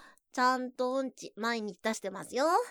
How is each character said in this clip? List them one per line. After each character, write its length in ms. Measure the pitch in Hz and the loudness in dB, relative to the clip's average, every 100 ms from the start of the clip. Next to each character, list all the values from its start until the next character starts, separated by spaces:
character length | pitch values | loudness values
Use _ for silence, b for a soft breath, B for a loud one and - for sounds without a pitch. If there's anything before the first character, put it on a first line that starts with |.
| B B _ | B B _
ち 80 | - | 2
ゃ 160 | 254 254 | 4 4
ん 160 | 254 | 0
と 200 | - 254 | -2 -2
う 80 | 262 | 0
ん 80 | 262 | -2
ち、 220 | - - - | -6 -14 -4
毎 260 | 226 233 | -2 -2
日 160 | 208 190 | -4 -4
出 120 | 220 | -2
し 60 | 226 | -2
て 100 | 190 | -4
ま 120 | 190 | -8
す 120 | - 233 | -4 2
よ。 100 | 311 370 480 | 4 4 2